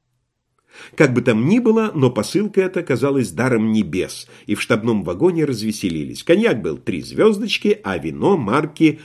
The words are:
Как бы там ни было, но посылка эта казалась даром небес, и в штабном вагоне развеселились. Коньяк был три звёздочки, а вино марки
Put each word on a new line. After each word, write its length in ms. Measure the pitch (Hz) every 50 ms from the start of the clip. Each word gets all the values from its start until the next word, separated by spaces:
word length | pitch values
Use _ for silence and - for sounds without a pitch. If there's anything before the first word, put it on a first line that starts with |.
| _ _ _ _ _ _ _ _ _ _ _ _ _ _ _ - - - - -
Как 160 | 160 139 123
бы 80 | 117
там 260 | - - 113 107 117 147
ни 120 | 202 254
было, 320 | 240 226 220 226 220 208 -
но 160 | 160 131 127
посылка 480 | - - - - - 170 208 208 - 196
эта 240 | 190 180 - 180 170
казалась 480 | - 139 117 123 139 139 139 123 98
даром 400 | 80 78 117 127 127 113 107 110
небес, 560 | 110 110 104 82 76 92 78 71 - - - - - - -
и 100 | - 104
в 60 | 101
штабном 420 | - - 123 110 104 120 117 107 90
вагоне 400 | 85 90 90 143 180 180 165 156
развеселились. 760 | 143 131 107 101 110 107 - - 95 82 78 73 65 - - -
Коньяк 380 | - 165 196 226 226 165 113
был 160 | 85 82 76 67
три 240 | - - 92 80
звёздочки, 800 | 64 - 64 78 170 220 220 196 247 - - - - 208 202 - -
а 120 | 98 95 85
вино 400 | 71 82 73 71 110 165 202 175
марки 640 | 123 98 110 143 160 156 - - 160 156 147 - -